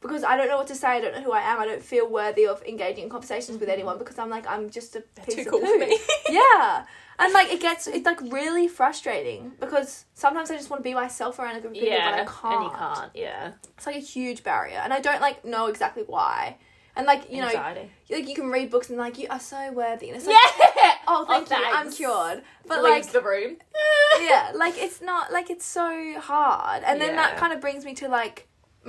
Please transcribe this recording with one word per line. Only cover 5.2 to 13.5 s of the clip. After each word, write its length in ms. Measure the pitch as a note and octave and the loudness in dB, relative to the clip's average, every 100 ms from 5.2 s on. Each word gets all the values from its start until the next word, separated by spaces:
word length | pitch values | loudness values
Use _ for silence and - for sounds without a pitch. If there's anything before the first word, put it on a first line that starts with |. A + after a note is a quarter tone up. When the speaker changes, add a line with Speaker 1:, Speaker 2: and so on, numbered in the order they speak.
| G3+ | -8
Speaker 1:
piece 80 | A3+ | -6
Speaker 2:
too 40 | |
Speaker 1:
of 40 | - | 0
Speaker 2:
cool 120 | A4+ | 0
Speaker 1:
poo." 60 | F#4 | 4
Speaker 2:
for 60 | G#4+ | 4
me. 200 | - A4 - | 4 2 2
<laughs> 140 | D5+ D#5+ | 0 2
Speaker 1:
Yeah. 540 | E4+ C5+ G#4+ A#3 D#3+ - - - - | 6 8 8 6 0 -6 -16 -12 0
And, 140 | F#4+ | 4
like, 180 | G4 F#4 | 6 6
it 80 | F4 | 2
gets, 260 | E4+ E4 - | -2 -2 -4
it's, 180 | - E4+ | -2 0
like, 140 | E4+ | 0
really 480 | B3 C4+ D4+ E4+ F4 | -4 -4 -2 0 0
frustrating 840 | - C4+ D4+ - G3+ C3 G#2+ A#3 - | 2 0 0 -4 -4 -4 -8 -12 -12
because 440 | - D4 C4+ - - | -4 -2 -2 -6 -20
sometimes 360 | - C#4 D#4 D#4+ | -2 0 0 -4
I 60 | D#4+ | -8
just 120 | C#4+ | -8
wanna 120 | C#4+ | -8
be 120 | B3 | -6
myself 440 | B3+ B3 - A#3+ A#3+ | -4 -6 -6 -8 -6
around 180 | A#3+ A3+ | -8 -8
a 40 | |
group 120 | A3+ | -10
of 40 | G#3 | -4
people, 80 | A3 | 0
Speaker 2:
Yeah, 220 | F#3+ F3 | 0 0
Speaker 1:
but 100 | - | 0
I 40 | |
can't. 300 | G3+ - A3+ | -4 -6 -2
Speaker 2:
and 100 | A3+ | -2
you 60 | G#3+ - | -2 -6
can't, 320 | D#3 D3 - | -6 -6 -10
yeah. 380 | - - G2 E3+ | -10 -10 -10 -12